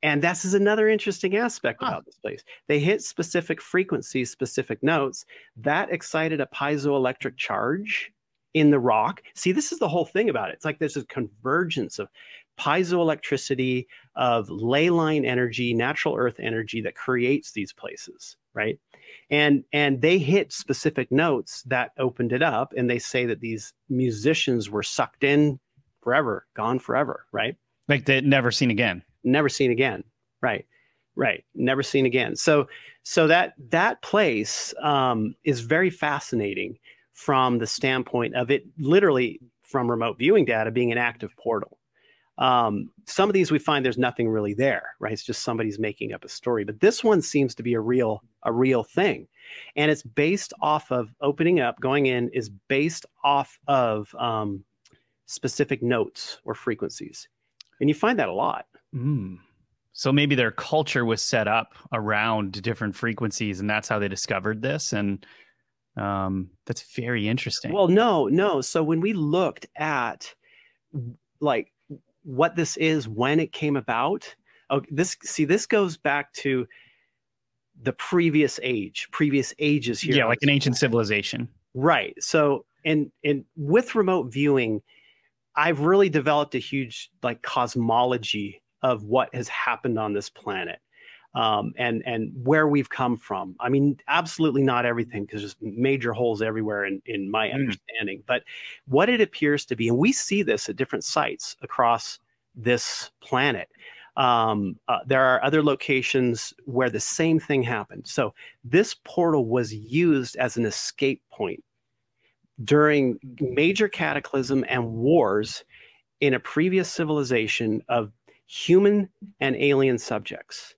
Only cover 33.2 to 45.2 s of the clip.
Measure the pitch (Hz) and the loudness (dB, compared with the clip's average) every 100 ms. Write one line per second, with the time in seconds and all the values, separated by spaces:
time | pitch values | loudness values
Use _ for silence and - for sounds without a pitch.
33.2 | 160 165 180 - 123 165 147 120 - 202 | 4 4 2 -6 -2 2 2 0 -2 2
34.2 | 196 113 104 - - - 151 143 127 117 | 2 2 -2 -4 -8 -4 0 2 2 0
35.2 | 107 - - 131 117 156 185 170 151 143 | -2 -4 -4 -2 0 2 2 0 -2 -2
36.2 | - 123 104 95 95 - _ _ _ - | -4 -2 -2 -4 -8 -10 _ _ _ -12
37.2 | - 139 127 120 113 - 139 131 123 123 | 0 2 4 2 -2 -2 -2 -2 -2 -2
38.2 | 113 117 120 139 - - 139 175 196 135 | -2 -2 0 0 -2 -8 2 4 6 4
39.2 | 120 - 123 _ _ 135 120 117 117 104 | 0 -4 -20 _ _ -2 0 0 -2 0
40.2 | 135 208 131 113 110 113 123 117 120 117 | 4 4 4 2 0 0 0 0 -2 -4
41.2 | 104 _ - 113 - - _ _ _ _ | -12 _ -2 -2 -4 -14 _ _ _ _
42.2 | _ - 131 123 117 104 - _ - - | _ -2 2 4 2 -2 -6 _ -10 0
43.2 | 202 196 180 151 - 147 131 120 127 - | 2 2 2 2 2 0 0 0 -2 0
44.2 | 117 110 104 104 135 113 - - 107 107 | 0 0 -2 0 0 0 -6 -10 -8 -8